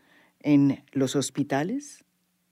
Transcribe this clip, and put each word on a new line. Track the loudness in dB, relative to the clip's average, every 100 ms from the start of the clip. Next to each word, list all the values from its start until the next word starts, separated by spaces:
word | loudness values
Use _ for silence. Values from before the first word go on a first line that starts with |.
| _ _ _ _
en | 2 4 4 0 _
los | -4 -2 -2
hospitales | -4 -6 -4 -4 -4 -6 -12 -20 _ _ _ _ _